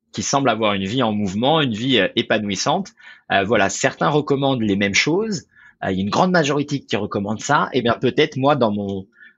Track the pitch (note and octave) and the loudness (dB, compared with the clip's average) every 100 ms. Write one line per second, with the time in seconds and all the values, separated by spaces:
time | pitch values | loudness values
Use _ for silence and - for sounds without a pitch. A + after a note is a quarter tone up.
0 | _ - - C#3+ C3 A2 G#2+ G2+ F#2+ B2+ | _ -8 -2 0 2 2 0 0 -2 -2
1 | A#2 G#2 G#2 G2 B2+ D#3+ C#3 G#2 B2+ B2 | 0 0 -2 -2 0 2 0 -2 0 2
2 | A2 - A#2 A2+ G#2 F#2+ - E3+ F#3+ - | 2 0 0 0 -2 -4 -2 -2 -4 -12
3 | - - - G2 G2 A2+ G2 - - - | -20 -16 -2 0 2 2 2 0 -2 0
4 | E3 D3+ - C3+ C#3 C3 A2 G2 G2+ F#2+ | 0 0 0 0 0 0 0 2 2 2
5 | - E3+ A3+ F3+ - _ - - G2 F#2+ | 0 0 -2 -6 -10 _ -20 -8 -4 -2
6 | G2 - F#3 F3+ D3+ D3 C#3+ C#3 - G#2+ | -2 2 2 2 2 0 -2 -4 -4 -4
7 | G2+ G#2+ G2+ G#2+ - D3 - C3+ A#2 A2 | -4 -4 -4 -4 0 0 0 0 0 0
8 | B2+ B2 D3+ C3+ C3+ D3 A#2 G#2 G2+ G2 | 0 2 0 2 2 4 2 0 -4 -6
9 | F#2+ _ - | -8 _ -20